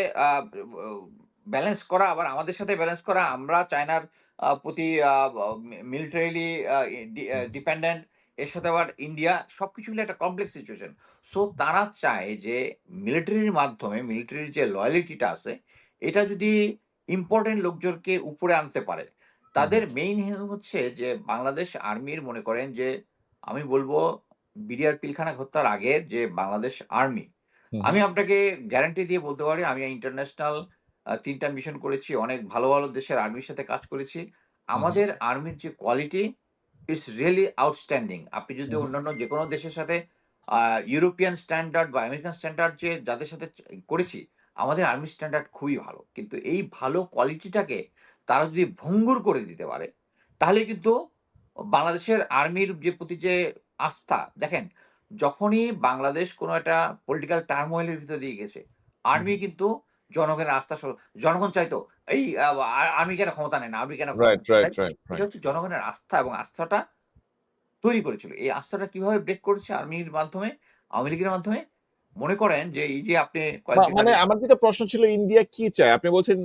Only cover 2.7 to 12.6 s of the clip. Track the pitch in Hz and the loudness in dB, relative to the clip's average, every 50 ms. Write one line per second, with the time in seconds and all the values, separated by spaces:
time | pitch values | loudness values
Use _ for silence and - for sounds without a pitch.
2.7 | 202 170 165 165 170 165 - - 190 185 180 151 131 131 135 143 165 175 180 - | -2 0 0 -2 -2 -4 -2 0 2 2 2 0 0 -4 -4 0 2 2 2 2
3.7 | - 143 147 147 160 160 156 156 _ _ _ _ _ - - 147 143 139 - 147 | 0 -2 0 0 0 -2 -2 -4 _ _ _ _ _ -2 2 2 2 0 -2 -8
4.7 | 143 - 165 160 160 156 147 139 139 135 135 131 120 110 101 104 110 110 113 117 | -4 -2 -2 0 2 4 4 4 6 6 4 2 0 -2 -4 -4 -4 -6 -10 -14
5.7 | 117 87 104 127 127 143 160 151 151 170 165 170 165 170 165 135 165 156 - - | -16 -14 -12 -8 -6 -6 -6 -4 -2 -2 0 0 0 -2 -4 -4 -4 -4 -2 0
6.7 | 135 139 131 110 - 123 113 113 110 131 143 104 131 131 123 120 107 139 139 165 | 2 0 0 0 -4 -8 -10 -12 -10 -10 -6 -4 -4 -4 -4 -6 -8 -8 -4 -2
7.7 | 156 160 160 165 170 165 160 _ _ _ _ _ _ - 139 143 - 175 156 175 | -2 0 0 -2 -2 -2 -6 _ _ _ _ _ _ -10 -10 -8 -8 -4 -2 0
8.7 | 165 170 170 165 - - 139 151 160 147 156 165 180 170 - - - - 196 190 | 2 2 0 0 -4 -12 -12 -10 -6 -2 0 2 2 0 -2 -8 -10 -8 -8 -8
9.7 | - - 214 - 220 214 214 208 185 - 170 180 180 180 202 - - 147 113 107 | -8 -12 -14 -8 -6 -4 -4 -4 -4 -4 -4 -4 -2 -4 -8 -8 -10 -16 -16 -16
10.7 | 110 92 98 85 - _ _ _ _ _ _ - - 196 202 208 180 139 143 151 | -16 -14 -16 -16 -18 _ _ _ _ _ _ -6 0 0 0 0 0 -2 -2 2
11.7 | 165 190 208 208 - - - 139 117 98 92 101 107 101 95 110 120 127 | 2 2 2 0 -2 -2 0 0 0 0 -2 -6 -8 -8 -6 -4 -2 -2